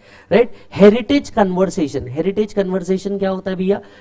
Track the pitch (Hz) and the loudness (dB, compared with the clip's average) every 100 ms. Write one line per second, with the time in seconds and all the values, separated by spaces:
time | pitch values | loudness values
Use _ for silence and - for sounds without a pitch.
0 | - - - 190 247 - - - 202 226 | -20 -20 0 2 2 -4 -10 4 6 6
1 | 240 285 - - 196 185 190 180 147 135 | 2 0 0 0 0 2 0 0 -4 -4
2 | 120 139 170 196 214 - 185 185 180 190 | -6 -4 -2 -2 -2 -2 -2 -2 -2 -4
3 | 196 196 190 190 190 185 185 202 - - | -4 -4 -4 -4 -6 -4 -2 -2 -6 -20